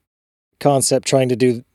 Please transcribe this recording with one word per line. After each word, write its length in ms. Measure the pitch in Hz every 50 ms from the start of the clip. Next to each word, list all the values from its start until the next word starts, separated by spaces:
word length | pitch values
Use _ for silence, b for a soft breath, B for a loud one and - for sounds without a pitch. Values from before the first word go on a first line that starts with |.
| _ _ _ _ _ _ _ _ _ _ _ _
concept, 460 | - 143 143 135 127 - 135 131 -
trying 220 | - - 135 131 123
to 60 | 127
do 280 | 110 127 127 120 117 127 _ _